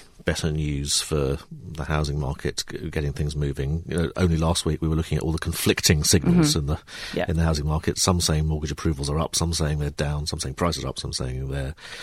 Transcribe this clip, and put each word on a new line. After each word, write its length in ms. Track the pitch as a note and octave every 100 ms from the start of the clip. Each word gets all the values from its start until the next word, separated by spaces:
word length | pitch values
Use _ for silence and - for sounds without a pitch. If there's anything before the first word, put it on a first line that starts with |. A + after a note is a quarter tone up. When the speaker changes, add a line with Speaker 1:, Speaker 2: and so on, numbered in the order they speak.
| - - -
Speaker 1:
better 260 | E2 D#2+
news 480 | D#2 D2+ C#2+ C#2+ -
for 380 | - D#2 C2+ C#2+ -
the 340 | - - D2+ C#2+
housing 340 | D2+ D2 D2
market, 440 | C2+ D2 - - -
g-, 200 | - F2+
getting 240 | D2+ C#2+
things 200 | C#2 D2
moving. 500 | D2+ C#2+ C#2 C2+ E2 E2
You 100 | D#2+
know, 140 | E2 -
only 180 | F#2 D#2+
last 300 | E2 E2 E2+
week 160 | D2+
we 80 | D#2+
were 60 | D#2
looking 220 | - D2+
at 60 |
all 80 | D#2+
the 60 | D#2+
conflicting 640 | - D#2 - F2+ - D#2
signals 460 | D#2 F2 C#2 F3 D3+
Speaker 2:
Mm-hmm. 100 | F2
Speaker 1:
in 60 | C#2+
the, 140 | - - - -
Speaker 2:
Yeah. 120 | - F2
Speaker 1:
in 80 | E2
the 60 |
housing 220 | E2 D2 D2
market. 320 | D#2 - -
Some 220 | - F2+
saying 260 | E2 D#2 D#2
mortgage 260 | D2+ D2+
approvals 380 | C#2+ E2 C#2 C#2+
are 100 | D2+
up, 160 | D#2+ -
some 180 | E2+
saying 260 | D#2+ D2+ D2+
they're 100 | D2
down, 360 | - D2 D2 D2
some 160 | D2+
saying 140 | C#2 C2+
prices 280 | F2 D2+
are 60 | C2
up, 100 | -
some 140 | C2+
saying 360 | - C2 B1+ C2+
they're 260 | C2+ - - - -